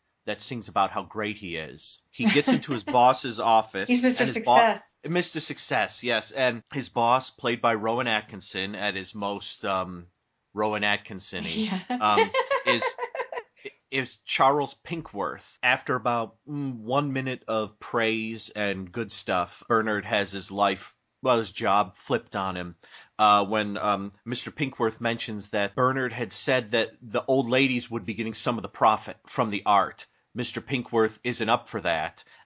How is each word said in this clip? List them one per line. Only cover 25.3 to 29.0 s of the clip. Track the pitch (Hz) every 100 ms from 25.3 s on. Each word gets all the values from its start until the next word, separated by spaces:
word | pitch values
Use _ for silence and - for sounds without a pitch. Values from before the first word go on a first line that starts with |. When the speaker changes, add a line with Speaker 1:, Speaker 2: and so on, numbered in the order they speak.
| 104 98
Speaker 1:
that | 104 101
Bernard | - 127 131 123
had | 113 107
said | - - 127 110
that | 117 104 -
the | 113 117
old | - 135 117
ladies | 131 135 123 -
would | 113
be | 98
getting | 104 113
some | 107 131 113
of |
the | 87
profit | - 117 107